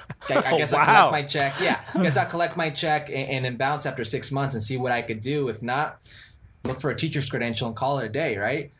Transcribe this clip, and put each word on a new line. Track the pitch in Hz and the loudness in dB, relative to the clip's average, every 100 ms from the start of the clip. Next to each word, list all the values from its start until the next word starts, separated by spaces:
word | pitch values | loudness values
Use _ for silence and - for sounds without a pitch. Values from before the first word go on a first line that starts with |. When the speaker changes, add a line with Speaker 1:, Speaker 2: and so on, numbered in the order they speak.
| - - - | -8 -12 -2
Speaker 1:
<laughs> | 135 131 | 0 2
Oh, | 160 | 2
Speaker 2:
guess | 151 | 2
I'll | 143 151 | 4 8
Speaker 1:
wow. | 214 165 | 8 8
Speaker 2:
collect | |
my | 151 | 4
check. | 143 151 139 139 | 0 0 0 0
Yeah, | - 240 - | 0 0 -2
I | 202 | 2
guess | 175 143 | 4 4
I'll | 175 | 0
collect | 170 170 | 0 -2
my | 170 160 | 0 -2
check | 143 160 151 147 | -2 0 0 0
and, | 135 135 | -4 -2
and | 135 127 | -2 -2
then | 120 | 0
bounce | 135 147 143 | 0 0 -2
after | - | -4
six | 113 135 - | -4 -2 -2
months | 139 139 | -2 -2
and | 110 | -2
see | 107 131 | -4 -2
what | 127 | 0
I | 120 | 0
could | 113 110 | -2 -6
do. | 120 147 131 | -4 -2 -2
If | 104 | -4
not, | 120 131 151 - - - - - - _ | -4 -2 -2 -6 -20 -20 -20 -20 -20 _
look | - 131 | -6 -4
for | 147 | -2
a | 117 | -2
teacher's | 160 151 135 | -2 -2 -4
credential | 127 120 110 120 | -2 -2 -2 -4
and | |
call | 107 135 139 | -2 -2 -2
it | |
a | 113 | -4
day, | 120 156 101 | -4 -4 -2
right? | 104 151 135 - | -2 -4 -6 -14